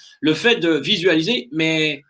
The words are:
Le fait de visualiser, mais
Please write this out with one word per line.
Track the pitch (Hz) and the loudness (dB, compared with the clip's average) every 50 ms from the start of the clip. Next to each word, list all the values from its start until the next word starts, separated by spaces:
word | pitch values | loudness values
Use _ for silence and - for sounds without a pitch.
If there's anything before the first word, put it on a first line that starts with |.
| - - - - | -20 -20 -12 -4
Le | - 156 | -2 -2
fait | 151 156 - 240 226 | 0 2 2 2 2
de | 175 160 165 160 | 2 2 0 0
visualiser, | 143 135 160 214 175 170 185 160 156 160 196 240 247 240 - | 0 0 -2 -2 0 2 2 2 2 0 0 -2 -4 -4 -6
mais | 151 160 160 160 160 156 156 151 147 143 - | -4 -2 -2 0 0 0 -2 -2 -4 -6 -12